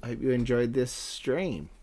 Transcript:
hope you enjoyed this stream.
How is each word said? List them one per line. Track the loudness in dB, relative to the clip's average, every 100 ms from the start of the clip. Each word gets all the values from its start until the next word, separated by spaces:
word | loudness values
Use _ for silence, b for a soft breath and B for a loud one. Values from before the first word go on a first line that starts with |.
hope | -6 -2
you | 2
enjoyed | 2 4 4 4
this | 2 0
stream. | -2 -10 -8 -2 0 0 -4 -8 -14